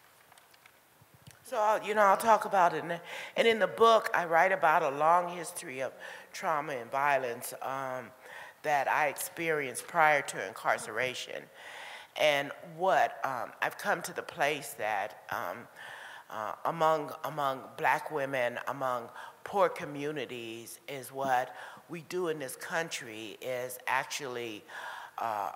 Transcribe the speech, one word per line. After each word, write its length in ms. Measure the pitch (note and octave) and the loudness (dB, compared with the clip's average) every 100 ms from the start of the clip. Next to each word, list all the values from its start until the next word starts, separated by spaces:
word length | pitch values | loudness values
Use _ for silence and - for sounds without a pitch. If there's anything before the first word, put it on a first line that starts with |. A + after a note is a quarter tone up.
| _ _ _ - - _ - _ _ _ _ - - - | _ _ _ -20 -20 _ -20 _ _ _ _ -20 -20 -20
So, 140 | - B3 | -6 0
I'll, 240 | G#3+ G#3 | 2 2
you 140 | F#3+ G#3+ | 2 6
know, 60 | |
I'll 160 | G3+ G3 | 8 8
talk 260 | A3+ G#3+ | 6 6
about 300 | G#3 G3 F3 | 6 6 6
it. 100 | D#3+ | 4
And, 160 | D#3 E3+ - - - - | -4 -6 -8 -12 -4 2
and 100 | A3+ | 4
in 120 | A3 | 6
the 80 | F#3 | 4
book, 420 | G3 A3+ A3 G#3+ | 6 8 8 6
I 120 | - E3+ | 0 4
write 260 | D#3+ F#3 | 6 6
about 320 | F#3 E3+ D#3+ | 6 6 6
a 60 | D#3 | 4
long 400 | C#3 D#3 F3 F3 | 4 6 6 4
history 500 | F3 E3 - F3 C3 | -4 -8 -10 -10 -6
of 140 | B2+ - - - - | -6 -8 -14 -14 -14
trauma 400 | - F#3+ D#3 D3+ | -6 -2 0 0
and 180 | C3+ A#2+ | -4 -2
violence, 600 | C3+ C#3+ C#3 C3 A#2+ - - | 0 4 2 2 -4 -8 -8
um, 500 | A#2+ C3+ C3+ B2+ A2+ - - - - - | -6 -4 -4 -6 -10 -16 -18 -16 -18 -8
that 260 | D3 D3 B2 | 0 2 2
I 180 | A#2+ D3+ | 2 2
experienced 800 | B2+ - - E3 D3+ C3+ A2+ - | 0 -6 -4 -2 0 -2 -6 -2
prior 340 | E3+ D#3 D3 | 4 6 6
to 240 | C#3 D#3+ G2 | 2 -6 -6
incarceration. 960 | A2+ D#3 A#2 A#2 A2 B2+ B2 - - - - - - - - - - | -4 0 0 -2 -2 -2 -4 -8 -10 -12 -18 -18 -16 -14 -16 -10 2
And 320 | D3+ C#3+ C#3+ - D3 D#3+ | 4 4 0 -6 -14 -2
what, 460 | F#3+ D#3 A#2 - | 2 4 4 0
um, 280 | C3+ B2+ F#2+ - | -4 -4 -6 -4
I've 160 | D3+ - | -4 -4
come 240 | G3+ F3 | -2 -2
to 120 | E3+ | -4
the 100 | E3+ | -8
place 500 | - - D3 D3+ - - | -8 -2 -2 -2 -6 -6
that, 440 | G#2+ G#2 G#2 - - | -4 -2 -4 -8 -8
um, 300 | G2+ G2 G2+ - - - - - - - | -6 -4 -6 -12 -16 -16 -16 -16 -18 -12
uh, 220 | A2 G#2+ - - | -8 -6 -4 -4
among, 460 | E3 D#3+ D#3+ D3 B2+ | 2 4 4 0 -8
among 380 | C3+ D3+ C#3 C3 A2 - | -8 -2 -2 -2 -8 -4
black 340 | D3 D3 - | 0 0 -2
women, 480 | D#3 C3+ C3+ A#2+ A#2+ - | -4 -2 0 -2 -2 -6
among 420 | C3+ C3 B2 A#2 - - - | -4 -4 -4 -6 -14 -18 -16
poor 260 | - G3 F3 | -4 2 2
communities, 1080 | - D#3+ D3 C#3+ D#3 A#2 B2 A#2 A2+ A#2 - - | 0 -10 -6 -6 -6 -6 -8 -10 -12 -14 -16 -12
is 240 | C#3 B2 | -12 -10
what 420 | C3+ C3+ B2+ B2+ - - - - | -6 0 0 0 -6 -16 -16 -14
we 140 | E3+ D3 | -14 -8
do 200 | F3+ F3+ | -4 -2
in 100 | D#3 | -4
this 160 | C3 - | -6 -10
country 840 | - F3 E3 - B2 G#2+ A2 - | -6 -4 -4 -6 -10 -12 -12 -10
is 380 | B2+ B2+ B2 - - | -6 -6 -6 -8 -4
actually, 800 | B2+ D3 - C#3 B2 A#2 G#2 - - - - - - | -2 -2 -6 -6 -6 -8 -10 -12 -12 -12 -12 -12 -6
uh, 320 | A2+ G#2+ F#2+ | -4 -2 -4